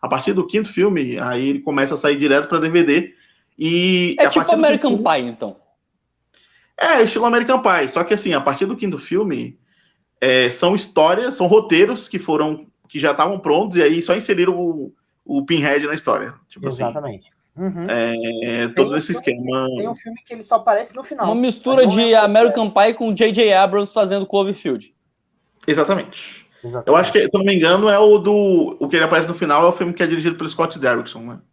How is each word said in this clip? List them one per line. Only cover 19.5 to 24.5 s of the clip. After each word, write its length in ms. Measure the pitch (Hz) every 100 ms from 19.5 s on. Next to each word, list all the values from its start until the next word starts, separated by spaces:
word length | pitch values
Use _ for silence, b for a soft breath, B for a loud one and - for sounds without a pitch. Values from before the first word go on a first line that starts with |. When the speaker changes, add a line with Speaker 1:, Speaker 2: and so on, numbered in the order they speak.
| 131 131 127
Speaker 3:
tem 120 | 220
um 60 |
filme 240 | 233 233 233
que 80 | _
ele 100 | 233
só 120 | 214 233
aparece 400 | 233 208 240 -
no 80 |
final. 220 | 269 277 190
Speaker 2:
Uma 80 |
mistura 480 | 226 247 - 254 262
Speaker 3:
Eu 40 | 247
não 40 |
Speaker 2:
de 60 | 190
Speaker 3:
lembro 160 | 233
qual 100 | 220
é. 20 |
Speaker 2:
American 460 | 208 208 233 240 214
Pie 240 | 196 208
com 200 | 233 226
J 180 | 196 226
J 200 | 208 220
Abrams 400 | 190 190 196 202
fazendo 340 | - 196 202 185
Cloverfield. 680 | 202 196